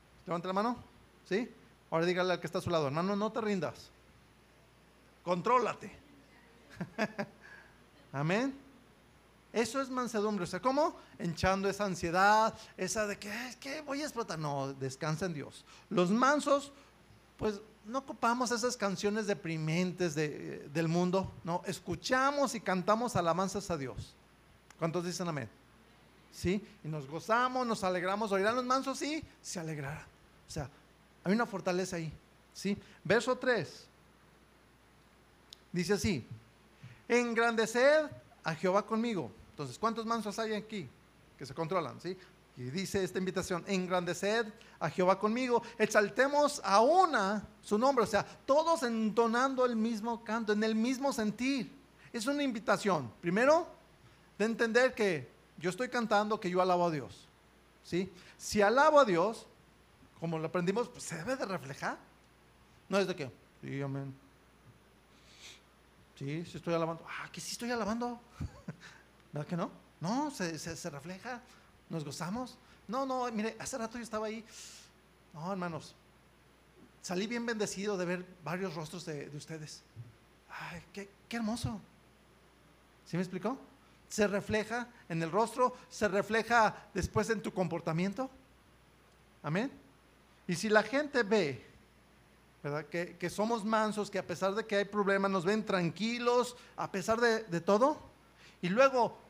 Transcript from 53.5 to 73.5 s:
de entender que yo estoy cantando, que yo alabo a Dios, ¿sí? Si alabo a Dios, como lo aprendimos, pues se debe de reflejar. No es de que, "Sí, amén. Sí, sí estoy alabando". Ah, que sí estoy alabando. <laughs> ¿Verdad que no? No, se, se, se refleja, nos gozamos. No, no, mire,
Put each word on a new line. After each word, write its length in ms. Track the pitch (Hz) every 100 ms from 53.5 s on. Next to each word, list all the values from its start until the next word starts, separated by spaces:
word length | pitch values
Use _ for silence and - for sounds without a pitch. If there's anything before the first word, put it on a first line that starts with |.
| 320 339 - - - - - - -
de 80 | 220
entender 480 | 226 233 226 254
que 360 | 247 202 156 127 - - -
yo 100 | 165
estoy 220 | 180 247
cantando, 500 | 247 220 208 214 214
que 80 | 180
yo 140 | 180
alabo 240 | 185 180 175
a 40 |
Dios, 380 | 151 110 - - - _ _ _ _
¿sí? 260 | - 175 190 - - -
Si 240 | - 208
alabo 380 | 202 247 311 294
a 40 |
Dios, 420 | 262 165 202 226 - - - - - - - -
como 200 | 165 160
lo 80 | 156
aprendimos, 420 | 180 175 202 208
pues 160 | 151
se 120 | - 170
debe 200 | 185 269
de 80 |
reflejar. 540 | 196 180 131 - 180 302 - - _ _ - - - - -
No 100 | 190
es 80 | 185
de 80 |
que, 160 | 175 131 - - -
"Sí, 220 | 135 135
amén. 320 | 139 139 135 131 - _ _ _ - - _ _ _ - - - - - _ _ _ _ - -
Sí, 240 | 139 156 175
sí 100 | 156
estoy 160 | 175
alabando". 320 | 165 165 160 -
Ah, 220 | - -
que 100 | -
sí 120 | -
estoy 180 | - 240
alabando. 480 | 240 202 233 240 233 - -
<laughs> 920 | - - - - - - - - -
¿Verdad 160 | 147 147
que 100 | 170
no? 120 | 185 - - -
No, 300 | 165 247 294
se, 280 | 277 175 156
se, 160 | 170
se 140 | 165 175
refleja, 540 | 143 160 185 233 240 - - - - -
nos 160 | 160
gozamos. 540 | 143 127 170 226 254 - - - -
No, 180 | 254 269
no, 240 | 254 247
mire, 240 | 220 220